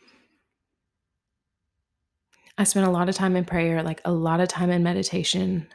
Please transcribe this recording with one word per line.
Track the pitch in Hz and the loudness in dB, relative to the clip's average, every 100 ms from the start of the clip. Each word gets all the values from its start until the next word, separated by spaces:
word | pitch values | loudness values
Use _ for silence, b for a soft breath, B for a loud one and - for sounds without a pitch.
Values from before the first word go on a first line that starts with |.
| b b b b b _ _ _ _ _ _ _ _ _ _ _ _ _ _ _ _ _ _ b b - | b b b b b _ _ _ _ _ _ _ _ _ _ _ _ _ _ _ _ _ _ b b -2
I | |
spent | 196 202 190 | 0 2 2
a | |
lot | 175 180 | 2 0
of | |
time | 190 190 180 | 0 0 0
in | |
prayer, | 180 180 165 165 | 0 0 0 0
like, | 165 160 | -2 -4
a | - | -2
lot | 170 165 165 | 0 0 2
of | 180 | 0
time | 165 175 | 0 0
in | 175 | 2
meditation. | 175 180 185 180 165 180 185 185 160 | 2 0 -2 -4 -2 -2 -2 -2 -6